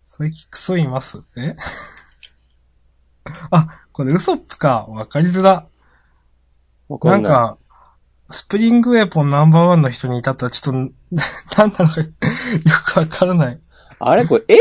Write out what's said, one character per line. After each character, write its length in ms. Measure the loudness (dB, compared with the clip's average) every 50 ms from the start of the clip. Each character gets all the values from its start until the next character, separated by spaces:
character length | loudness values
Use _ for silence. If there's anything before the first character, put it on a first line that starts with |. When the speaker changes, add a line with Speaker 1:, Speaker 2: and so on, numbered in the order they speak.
| _
Speaker 1:
サ 240 | _ _ -8 -8
イ 60 | -8 -8
キ 140 | -10 -16
ッ 20 | _
ク 80 | -12 -10
ス 140 | -6 -4 -2
オ 40 |
い 120 | -2 -2 -2
ま 120 | -4 -6
す？ 220 | -8 -10 -14 -18 -20 _ _
え？ 200 | -10 -10 -10 -10 -10
<laughs> 1900 | -12 -14 -14 -14 -18 -20 -20 -20 -20 _ _ _ -20 -20 _ _ _ _ _ _ _ _ _ _ _ _ _ _ _ _ _ _ _ -20 -18 -18 -8 -2
あ、 360 | 0 0 0 -2 -8 -18 _ _ _
こ 120 | -8 -4
れ 80 | -2 -2
ウ 60 | -2
ソ 160 | 0 -2 -4
ッ 20 | -4
プ 200 | -6 _ -10 -4
か。 280 | -2 0 0 0 -4 -8
わ 180 | -12 -14 -14
か 140 | -8 -2 -2
り 60 | 0
づ 160 | 0 0 2 2
ら。 240 | 2 2 2 -2 _ _ _ _ _ _ _ _ _ _ _ _ _ _ _ _ _ _ _ _ _ _ _ _ -16
Speaker 2:
わ 100 | -10 -2
か 100 | 0 2
ん 140 | 2 2 2
な 80 | 2
い。 20 | 2
Speaker 1:
な 200 | 2 2 0 -4
ん 40 |
か、 20 | -10 _ _ _ _ _ _ _ _ _ _ _ _ _ _
ス 160 | -14 -14 -8
プ 120 | _ -2 0
リ 120 | 2 2
ン 100 | 4 2
グ 180 | 4 4 2 2
ウ 40 | 2
ェ 40 |
ポ 160 | 0 0 0 0
ン 60 | 2
ナ 140 | 2 4 4
ン 60 | 6
バ 100 | 6 6
ー 20 | 4
ワ 120 | 4 4
ン 60 | 4 2
の 80 | 2
人 180 | -2 -4 -6 -6
に 100 | -6 -4
至 120 | -4 -4
っ 60 | -4
た 100 | -4 -6
ら 40 | -6
ち 180 | -4 -4 -4 -4
ょ 40 | -4
っ 20 |
と、 60 | -4
<laughs> 760 | -4 -6 -10 _ _ _ -6 -6 -6 -6 -8 -14 -16 -4 2 2
な 80 | 2
ん 60 | 2 2
な 60 | 2
の 80 | 0 0
か、 120 | 0 -2
<laughs> 0 |
よ 80 | -6 -8 -8 _ -6 -6 -4 -6 -6 -6 -6 0 2 2 2 2 0
く 140 | 0 0 0
わ 60 | -2
か 200 | -2 -2 -2 0
ら 80 | 0 2
な 180 | 0 0 -2 -4
い。 80 | -8 _ _ _ _ _ _ -16 _
Speaker 2:
あ 160 | -2 2 2
れ？ 120 | 2 4
こ 120 | 2 0 0
れ 60 | 4 6
エ 60 | 8 10